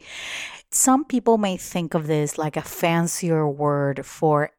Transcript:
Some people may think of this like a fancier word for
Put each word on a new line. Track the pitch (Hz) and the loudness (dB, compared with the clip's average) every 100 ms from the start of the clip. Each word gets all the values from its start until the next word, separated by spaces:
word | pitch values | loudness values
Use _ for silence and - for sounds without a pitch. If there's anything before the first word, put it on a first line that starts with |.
| - - - - - - _ | -6 -14 -12 -12 -12 -16 _
Some | - - 262 311 | 0 4 4 2
people | 247 233 226 | 0 4 4
may | 202 180 | 2 -4
think | - 180 165 | -6 -4 -2
of | 170 151 | -2 0
this | 151 147 - | 0 0 -2
like | 156 156 | -4 -4
a | |
fancier | - - 175 170 170 - 175 160 151 | -8 -2 2 2 0 -2 0 0 0
word | 143 147 143 139 135 135 | 0 0 2 0 -4 -10
for | - 160 147 151 | -2 2 2 0